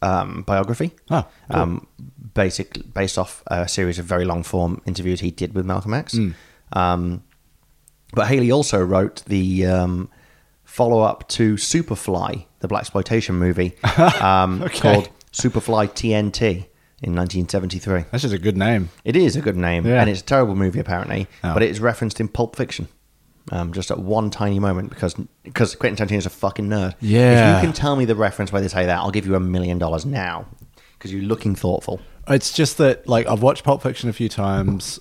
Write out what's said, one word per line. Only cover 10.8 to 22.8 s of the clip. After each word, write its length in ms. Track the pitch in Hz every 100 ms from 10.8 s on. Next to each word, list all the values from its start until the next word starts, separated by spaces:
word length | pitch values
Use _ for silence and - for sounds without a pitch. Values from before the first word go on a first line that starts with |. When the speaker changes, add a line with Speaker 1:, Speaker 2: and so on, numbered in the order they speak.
| 120 113 107 - -
Speaker 1:
to 260 | - 110 104
Superfly, 880 | - 165 165 101 - 90 95 - - _
the 80 | -
blaxploitation 680 | 101 - - - 113 -
movie, 400 | 90 90 87 90 -
Speaker 2:
<laughs> 440 | - - 170 -
Speaker 1:
um, 400 | 95 95 92 92
Speaker 2:
Okay. 180 | - -
Speaker 1:
called 300 | - 104 95 - _
Superfly 580 | - 123 117 - 110 104 -
T 180 | 117
N 180 | 107 104
T 360 | - 113 90 - _ _ -
in 140 | - 87
nineteen 340 | 90 90 87
seventy-three. 560 | 101 92 90 - 92 82
Speaker 2:
That's 100 | 131
just 140 | 135 98
a 20 |
good 180 | 98 95
name. 340 | 104 113 85 -
Speaker 1:
It 120 | 110 151
is 200 | 165 127
a 60 |
good 160 | 107 90
name, 300 | 87 85 98
Speaker 2:
Yeah. 120 | 123
Speaker 1:
and 120 | 107
it's 100 | 95
a 20 |
terrible 320 | - 139 120 98
movie, 240 | 95 98
apparently, 460 | 101 90 - 104 92 -
Speaker 2:
Oh. 120 | 87 82
Speaker 1:
but 80 |
it 80 | 107
is 80 | 101
referenced 400 | 120 110 113 -
in 80 | 110
Pulp 280 | - 117 -
Fiction, 320 | 127 -